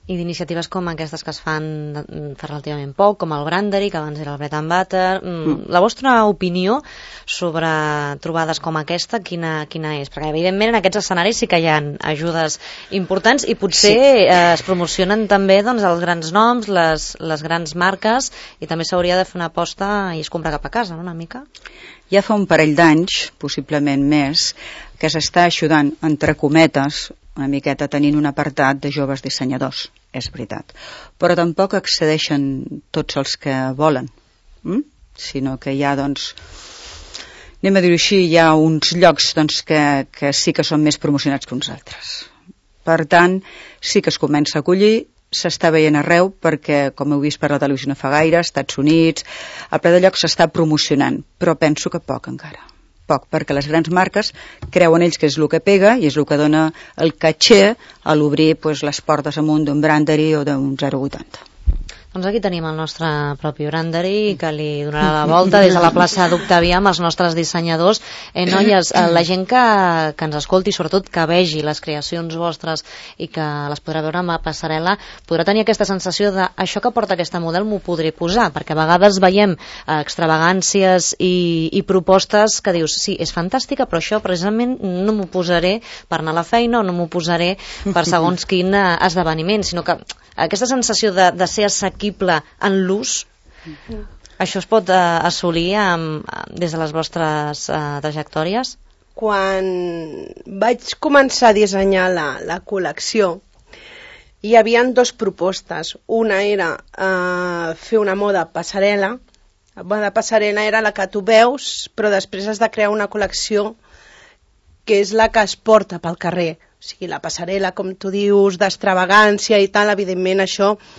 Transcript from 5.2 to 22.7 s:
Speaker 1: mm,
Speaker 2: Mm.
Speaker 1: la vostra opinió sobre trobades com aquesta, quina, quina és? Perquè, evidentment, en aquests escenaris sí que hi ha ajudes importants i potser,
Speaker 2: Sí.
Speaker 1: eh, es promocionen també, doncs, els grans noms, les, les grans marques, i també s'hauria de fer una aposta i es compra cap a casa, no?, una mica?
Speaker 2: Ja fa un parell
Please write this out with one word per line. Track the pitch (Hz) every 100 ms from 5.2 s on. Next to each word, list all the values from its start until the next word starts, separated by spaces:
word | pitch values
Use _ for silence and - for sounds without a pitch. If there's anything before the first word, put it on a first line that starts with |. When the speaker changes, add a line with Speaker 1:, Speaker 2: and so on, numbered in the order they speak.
Speaker 1:
mm, | 180 170 156
Speaker 2:
Mm. | 143 -
Speaker 1:
la | 175
vostra | 220 - 262 233 208
opinió | 180 180 180 185 269 - - - - -
sobre | - 175 160 160 156 151 147 143 139
trobades | 165 165 160 160
com | 165 160
aquesta, | 147 175 - 226
quina, | 175 175 165 156 151
quina | 165 151 147
és? | 139
Perquè, | - 156
evidentment, | 156 180 196 220
en | 226
aquests | 185 208
escenaris | - 175 190 226
sí | 180
que | 175
hi | 165
ha | 151 147 -
ajudes | - 151 170 165 156 - - - -
importants | 196 170 185 220 277 -
i | 233
potser, | 196 - 208
Speaker 2:
Sí. | 226 277 247 180
Speaker 1:
eh, | 180 175
es | 165
promocionen | - 180 165 - 180 220 202
també, | 202 196 190
doncs, | 220 233
els | 190 170
grans | 175 170 160
noms, | 202 233 247 208
les, | 185 160 156 - -
les | 160 151
grans | 156 170 156 170
marques, | 185 190 220 247 - - - -
i | 156
també | 165
s'hauria | 160 180 175 180
de | 185
fer | 180
una | 165
aposta | - 170 - 202 208 190 160
i |
es | 156
compra | 170 160
cap | 147 139
a |
casa, | 233 196 165
no?, |
una | 175
mica? | 165 165 254 294 - - - - - _
Speaker 2:
Ja | 196
fa | - 208
un | 190
parell | 156 156